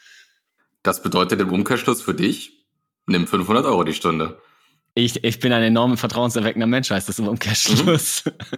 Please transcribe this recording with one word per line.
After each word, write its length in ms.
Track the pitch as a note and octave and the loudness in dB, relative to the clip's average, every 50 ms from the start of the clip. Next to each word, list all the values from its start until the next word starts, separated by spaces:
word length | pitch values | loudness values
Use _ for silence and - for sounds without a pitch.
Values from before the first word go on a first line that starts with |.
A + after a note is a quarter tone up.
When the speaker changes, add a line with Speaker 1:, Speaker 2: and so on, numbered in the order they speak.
| _ - - - - _ _ _ _ _ _ _ _ _ _ _ - | _ -20 -20 -20 -20 _ _ _ _ _ _ _ _ _ _ _ -2
Speaker 1:
Das 180 | F#2 F2+ - - | -2 -2 0 -2
bedeutet 380 | - E2 F2+ F#2 F2+ A#2 G2 | -2 0 2 2 2 2 0
im 120 | G2 F#2 F2+ | 0 0 0
Umkehrschluss 500 | F#2+ G2+ - C3 A#2 - - A#2+ - - | 0 0 0 -2 0 0 0 -2 0 -2
für 120 | - F2 | -4 -2
dich, 520 | D#2+ F2 - - - - - _ _ _ _ _ _ _ _ _ _ _ | 0 0 -2 -2 -4 -8 -16 _ _ _ _ _ _ _ _ _ _ _
nimm 220 | - F2+ F2 F2 - | -2 0 0 0 0
fünfhundert 380 | - F#2+ F2+ F#2+ G#2+ A#2+ C#3 | -2 -2 0 2 2 2 2
Euro 180 | D3 A#2 F#2 E2 | 2 2 2 2
die 100 | D#2 D2+ | 0 -2
Stunde. 460 | - - F2+ D#2+ D#2+ D#2 E2 F2+ - _ _ _ _ _ _ _ _ _ _ _ | -2 -2 0 0 0 -2 -4 -6 -12 _ _ _ _ _ _ _ _ _ _ _
Speaker 2:
Ich, 260 | A#2+ A#2+ A#2+ - - - | -2 0 0 -2 -2 -2
ich 160 | - - - | -2 -2 0
bin 140 | - B2+ B2 | 0 2 2
ein 100 | A#2 A2+ | 4 4
enorm 340 | A2+ A2+ A#2 A#2+ B2+ B2 | 4 4 4 4 2 2
vertrauenserweckender 720 | A2 - A2+ - B2+ A#2+ A#2+ A2+ A#2+ G#2 A2+ - G#2+ A#2 | 0 -2 -4 -2 -2 -2 0 0 0 -2 0 0 0 0
Mensch, 240 | A2+ B2 C3 C3 - | 2 2 0 0 0
heißt 180 | G#2 F#2+ - - | -2 -2 -2 -4
das 120 | G2 - | -4 -4
im 80 | A2+ G#2 | -2 -2
Umkehrschluss. 960 | A2+ A#2+ - G#2 A2 - - - G#3+ - - F#3 E3+ D3+ - - - - - | -2 -2 -2 -2 -2 0 2 2 2 4 4 4 2 2 0 -2 -4 -4 -4
Speaker 1:
Mhm. 80 | D#3+ - - - - - | -6 -8 -8 -12 -14 -14